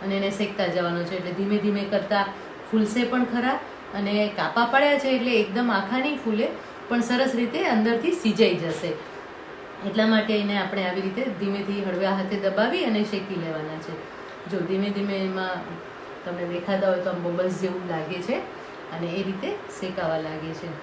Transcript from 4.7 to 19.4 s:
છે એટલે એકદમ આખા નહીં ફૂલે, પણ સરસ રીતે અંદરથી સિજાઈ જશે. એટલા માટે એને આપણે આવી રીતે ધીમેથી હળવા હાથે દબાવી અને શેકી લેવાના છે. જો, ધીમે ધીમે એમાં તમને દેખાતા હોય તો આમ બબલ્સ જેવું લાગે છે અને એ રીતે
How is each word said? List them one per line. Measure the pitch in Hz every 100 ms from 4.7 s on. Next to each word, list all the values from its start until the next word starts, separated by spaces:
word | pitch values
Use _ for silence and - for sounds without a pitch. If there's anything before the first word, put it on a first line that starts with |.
| 269 294 285
છે | 269
એટલે | 262 240
એકદમ | 233 202 208 247
આખા | 202 196 254
નહીં | 285 294
ફૂલે, | 226 214 262 - - - -
પણ | 240
સરસ | 226 247 262 233
રીતે | 240 302 359
અંદરથી | 226 220 226 311
સિજાઈ | 359 226 202 208 175
જશે. | 165 156 175 - - - - - - - - - 196
એટલા | 190 220
માટે | 220 214 208
એને | 202 202
આપણે | 185 196 185
આવી | 180
રીતે | 190 208 262 190
ધીમેથી | 202 202 202 202
હળવા | 190 180 190
હાથે | 196 190 196
દબાવી | 196 196 233 359
અને | 285 214
શેકી | 208 196 185 180
લેવાના | 160 156 156 156
છે. | 165 156 - - - - -
જો, | 185
ધીમે | 170 190 202
ધીમે | 202 202
એમાં | 196 190 185 185 180 - 170 - - - - -
તમને | 175 175
દેખાતા | 175 175 190 196
હોય | 180
તો | 190
આમ | 175
બબલ્સ | 175 175 185 -
જેવું | 185 180 180
લાગે | 160 - 180
છે | 175 285 - - - - -
અને | 160 170
એ | 180
રીતે | 190 190